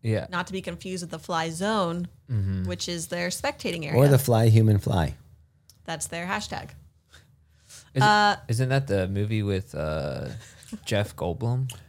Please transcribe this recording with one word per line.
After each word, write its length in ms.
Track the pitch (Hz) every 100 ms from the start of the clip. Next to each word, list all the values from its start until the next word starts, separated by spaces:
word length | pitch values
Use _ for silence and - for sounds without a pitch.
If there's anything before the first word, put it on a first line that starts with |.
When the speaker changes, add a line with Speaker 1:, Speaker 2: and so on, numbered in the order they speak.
Speaker 1:
Yeah. 260 | 113 107 -
Speaker 2:
Not 180 | 180 180
to 60 |
be 80 | 190
confused 420 | 185 170 185 185
with 80 | 170
the 80 | 160
Fly 300 | - 170 165
Zone, 580 | 165 196 214 180 170 175 - _
Speaker 1:
Mm-hmm. 320 | 117 95 95 92
Speaker 2:
which 220 | 180 -
is 200 | 175 160
their 200 | 175 175
spectating 580 | - 277 294 226 175 147
area. 120 | 120
Speaker 3:
Or 80 | 139
the 100 | 135
Fly 300 | - 113 117
Human 300 | 110 110 101
Fly. 360 | - 92 76 - - - _ _ _ _
Speaker 2:
That's 240 | - 160 -
their 180 | 170 180
hashtag. 440 | 202 208 - - - - _ _ - _ _ _ _ _ - -
Speaker 1:
Is 80 | -
Speaker 2:
Uh, 360 | 208 208 208 202 -
Speaker 1:
isn't 220 | 113 127
that 180 | 135 139
the 220 | 98 92
movie 340 | 98 104 110
with, 320 | 101 95 98 73
uh, 520 | 76 78 71 65 - - - -
<laughs> 300 | - 214 -
Jeff 280 | 107 101 -
Goldblum? 520 | 87 85 117 127 131 -